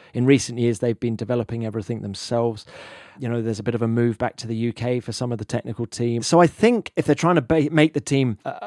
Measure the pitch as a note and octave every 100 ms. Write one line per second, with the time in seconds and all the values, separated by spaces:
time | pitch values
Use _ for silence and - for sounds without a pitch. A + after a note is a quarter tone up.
0 | - B2 B2+ C3+ - A#2+ A#2+ A2+ B2 A2
1 | A#2+ A2 A2 A#2+ A2+ A#2 A2+ A2 G#2 A2+
2 | G2+ G2 - A#2+ A#2 G#2+ - - - -
3 | - - B2 A#2+ A2+ G#2+ G#2 A#2 A2+ A#2
4 | A#2+ G#2+ A#2+ - A2+ A2+ A#2 - A#2+ B2
5 | A#2 A2 B2 A#2 G#2+ A#2 B2 A2+ A#2 -
6 | A#2+ A#2 - E3 E3+ - A3 A#3 - -
7 | D#3 C#3+ E3 F3 A#2 E3 D3 D#3+ D#3 D3
8 | - C#3 B2+ G#2 - -